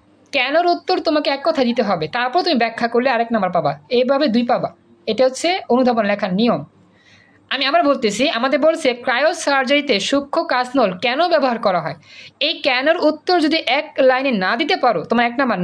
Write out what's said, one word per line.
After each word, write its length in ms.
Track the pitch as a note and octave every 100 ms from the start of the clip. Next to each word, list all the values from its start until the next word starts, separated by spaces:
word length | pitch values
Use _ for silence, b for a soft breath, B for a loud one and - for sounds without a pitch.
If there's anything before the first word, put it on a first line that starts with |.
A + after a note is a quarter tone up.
| _ _ _
কেনর 340 | C#4 B3+ D#4 F4
উত্তর 220 | F4 - F#4 E4+
তোমাকে 220 | D4+ D4+ C#4
এক 60 | E4
কথা 140 | C4+ A#3+
দিতে 140 | A#3+ G#3
হবে, 160 | F3+ D#3 A#3+
তারপর 240 | B3 D4 F4+
তুমি 100 | C4+
ব্যাখ্যা 240 | A3+ A3+ A#3
করলে 160 | A#3+ C4
আরেক 140 | A#3 A#3
নাম্বার 180 | A3+ F#3 F3+
পাবা, 160 | D3 C#3+ - B3
এইভাবে 280 | B3+ C#4 D4
দুই 120 | A3+ A#3+
পাবা। 180 | G#3+ - - _ _ -
এটা 160 | G#3+ C4
হচ্ছে 200 | B3+ E4 F#4+ -
অনুধাবন 320 | A#3+ B3 A#3 G3+
লেখার 220 | G3+ G3+ F#3
নিয়ম। 200 | A#3+ E3 D3 _ _ b b b b b _
আমি 140 | B3+ C4+
আবার 120 | E4+ D4
বলতেছি, 340 | C4 G#3+ G#3 D4 A3+
আমাদের 200 | C4 C#4+ D#4
বলছে 220 | D#4+ C#4 A#3+
ক্রায়ো 260 | C4 A#3+ D4+ E4
সার্জারিতে 500 | - C#4 B3+ C#4+ C#4+ - -
সূক্ষ্ম 300 | C#4 C#4 E4 E4+
কাঁচনল 380 | B3+ B3 C4+ G#3 F3+
কেন 160 | A#3+ C4 F4
ব্যবহার 260 | D#4+ C4 A#3 G#3+
করা 140 | F3+
হয়, 120 | D#3 - B B B - D4
এই 80 | D#4 D4
কেনর 300 | B3 C#4 E4+ D#4
উত্তর 280 | D#4 - F4+
যদি 140 | D4+ D#4+ - C4+
এক 80 | D#4 - C4
লাইনে 240 | B3+ C4+ A3
না 80 | F#3 A#3
দিতে 160 | D#4 F#4
পারো 160 | C4 F3+ -
তোমার 160 | A#3 A#3+
এক 40 | A#3+
নাম্বার 200 | C4 F#3+